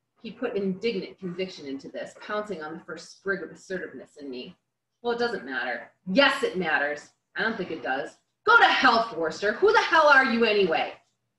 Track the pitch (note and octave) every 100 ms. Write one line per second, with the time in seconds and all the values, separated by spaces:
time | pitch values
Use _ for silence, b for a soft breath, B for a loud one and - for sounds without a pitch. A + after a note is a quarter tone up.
0 | _ _ A3+ - B3 G3 G3 F#3 A#3 G3
1 | - - F#3 F3 F#3 - C#3+ C3+ D3 -
2 | - - - G#3 G#3 F3 D#3 F3 - D#3+
3 | - - G3 F#3 D#3 - - F#3 D3+ C3
4 | - - C#3 B2+ B2 - _ _ _ _
5 | A#3+ A#3 A#3+ G#3 B2+ B2+ B2+ - - _
6 | - F#3+ C#4 - - F3+ E3+ C#3+ C#3+ -
7 | - _ _ D#3+ G#3 G#3+ E3+ D#3+ C#3+ C3+
8 | - - _ _ - A#4 F#4+ - C4 A3+
9 | - D#3+ D#3+ - G3+ A3 G4+ G#4+ - E4
10 | D4+ C#4+ C4 A3+ A3+ G#3 F#3 - - -
11 | _ _ _